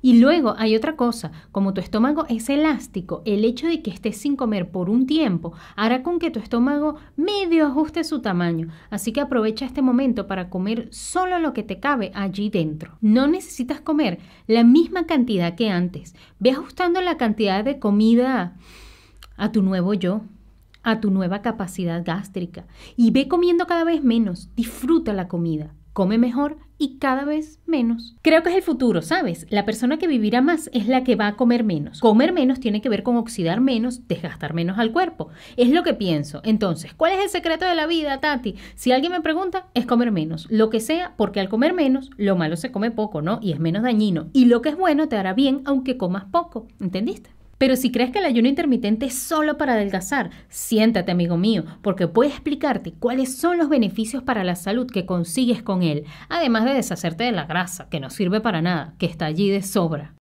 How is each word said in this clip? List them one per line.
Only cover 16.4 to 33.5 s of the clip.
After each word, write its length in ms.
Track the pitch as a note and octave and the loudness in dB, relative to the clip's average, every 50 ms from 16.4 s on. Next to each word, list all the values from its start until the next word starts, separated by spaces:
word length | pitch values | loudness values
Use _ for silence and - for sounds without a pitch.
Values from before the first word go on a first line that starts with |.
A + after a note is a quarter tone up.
| F#3+ A#3+ | 2 2
ajustando 500 | C4 C#4 F4 - - - F4+ F4 F4 F#4 | 2 2 -6 -14 -6 -2 0 0 2 0
la 160 | F4+ F4+ D#4+ - | 0 -2 -2 0
cantidad 460 | B3+ A3 G#3+ - A3 G3 F#3 G3 G#3+ | 0 -2 0 0 0 0 0 0 0
de 140 | C4 C#4 - | -2 -4 -2
comida 800 | - G#3+ G3+ G#3 A3 A3+ A3+ A#3 B3 C4 C4 A#3 F3+ F3 - - - - - - - - - - _ _ _ - - - - - | 0 0 2 4 4 6 6 4 4 2 0 -2 -2 -4 -8 -14 -20 -20 -20 -20 -20 -20 -20 -20 _ _ _ -20 -20 -20 -8 -4
a 140 | G3 G#3+ | -4 -2
tu 100 | A3+ A3+ | 0 2
nuevo 320 | G3 F#3+ F#3+ F#3 F3 F#3 G#3+ | 2 2 2 0 0 0 0
yo, 280 | G3+ F3+ F3 F#3+ A3 G#3+ - - - - - - _ - _ _ _ | 0 0 -2 -2 -2 -6 -10 -20 -20 -20 -20 -20 _ -20 _ _ _
a 180 | _ A#3 A3 A3+ | _ -2 -2 0
tu 120 | A3+ G3+ | 0 0
nueva 320 | F#3+ F#3+ F#3+ F3 F#3+ G3+ G3+ | 0 0 0 -2 -4 -4 -4
capacidad 600 | A#3+ A3 A3+ G3 F3 - - F#3 F3 E3 F3 E3+ | -6 -4 -4 -8 -8 -6 -6 -4 -4 -4 -4 -4
gástrica, 640 | E3+ D#3+ F#3+ G3 - - F#3+ F3+ E3+ - - - - - - - - - - | -4 -4 -6 -6 -8 -8 -8 -8 -8 -10 -16 -20 -20 -20 -20 -20 -14 0 2
y 140 | A#3+ A3+ | 4 4
ve 160 | - C4 C#4 C4 | 4 4 2 2
comiendo 400 | F4 E4+ F4+ F4 F4 E4+ F4 F4 | 2 2 4 4 4 2 2 0
cada 160 | F4 E4+ E4 | 0 0 2
vez 200 | E4 E4+ D4+ C#4+ | 2 0 2 2
menos, 460 | B3 A3+ A#3 A3+ G3 F3 F3 - - - | 2 2 2 2 0 -2 -6 -10 -12 -4
disfruta 580 | - A#3 - - - - B3+ E4 D#4+ - A3+ G#3 | -4 -4 -4 -4 -8 0 2 2 2 2 0 -4
la 140 | F#3+ F3+ F3+ | -4 -4 -4
comida. 480 | - F3 E3+ E3+ D#3+ D3+ D3+ - - - - - - | -4 -2 -2 -2 -2 -4 -6 -10 -14 -20 -20 -12 -2
Come 240 | - F#3+ F#3 G#3+ A3+ | 0 0 2 4 2
mejor 400 | A#3 B3 A#3 B3 C#4+ D4 D4+ D4+ - - _ - | 2 2 2 0 -2 -2 -4 -8 -16 -20 _ -6
y 220 | D4+ C4 C4 C4 | -6 -6 -4 -4
cada 260 | - C#4 C4 C4 C#4 | -2 0 0 0 -2
vez 340 | C#4+ D4+ D#4 D4+ D#4 - _ _ | -2 -4 -4 -4 -8 -14 _ _
menos. 500 | - D#4+ C#4 A#3+ A#3 A#3 A3+ - - - - | -2 -2 0 0 0 -2 -4 -6 -14 -20 0
Creo 220 | _ D#4+ D#4 D#4+ E4 | _ 4 4 6 4
que 60 | F4 | 4
es 60 | E4+ | 0
el 60 | F#4+ | 2
futuro, 400 | F#4 F4+ D4+ A#3+ C4 A#3+ G3 E3+ | 0 0 -2 2 2 2 2 2
¿sabes? 440 | D#3+ - D#4+ F#4+ E4+ G#3+ E3 - - - | 0 0 -2 0 0 -2 -4 -6 -6 -2
La 160 | - G3+ G3+ | -2 0 0
persona 320 | A3 G#3+ A3+ A#3+ B3 D4+ D#4 | 0 -2 0 0 0 0 0
que 100 | - F4 | 0 0
vivirá 340 | D4 A#3+ G#3+ G#3 G#3 B3 | 0 2 2 2 2 4
más 280 | C4+ D#4 F4 D#4 - - | 4 4 2 0 -4 -2
es 160 | - B3 G3 G#3+ | -2 -2 0 2
la 160 | C4 C4 C4 | 2 2 4
que 140 | B3+ A#3+ A3+ | 2 2 2
va 100 | G#3+ G#3 | 2 -2
a 80 | G#3 | 0
comer 300 | - B3+ A#3+ A#3+ A#3+ G#3+ | 2 2 4 4 4 2
menos. 340 | G#3+ F3 D3+ D3 - - - | 0 0 -2 -4 -6 -8 2
Comer 320 | - A#3 G#3+ A3 C4+ F4 | 4 6 6 6 6 4
menos 300 | F4+ F4 C4+ B3+ C4 B3+ | 4 2 2 2 2 0
tiene 200 | - A#3 G3+ G#3+ | -2 -2 -2 -2
que 60 | G#3+ C4 | -2 -2
ver 160 | G#3+ G3 G3 | -2 -2 0
con 140 | B3 A#3+ A#3+ | 0 0 0
oxidar 420 | A3+ A#3 - - F3+ D#3+ | -2 -4 -4 -2 -2 0